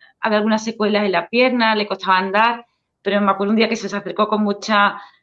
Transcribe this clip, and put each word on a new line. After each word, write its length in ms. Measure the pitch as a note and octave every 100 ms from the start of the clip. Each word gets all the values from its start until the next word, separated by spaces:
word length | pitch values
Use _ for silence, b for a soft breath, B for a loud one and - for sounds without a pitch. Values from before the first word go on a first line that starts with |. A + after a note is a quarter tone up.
| b b
había 160 | A3+ G#3+
algunas 260 | A3 G#3+
secuelas 400 | A3 G#3+ G#3 G#3
en 80 | G#3
la 160 | F3 -
pierna, 480 | A#3 B3+ B3 A3+ G#3+
le 100 | G#3
costaba 320 | F#3+ F#3+ F#3
andar, 480 | F#3+ G3+ A#3 A#3+ - _ _ _
pero 200 | G3+ G3+
me 100 | G3+
acuerdo 200 | G3 G3+
un 60 | A3
día 120 | A3
que 60 | A3+
se 120 | G3
acercó 400 | G3+ F#3 F3+ G#3
con 140 | G#3+
mucha, 560 | G#3 G3+ - G#3 G3+ B B B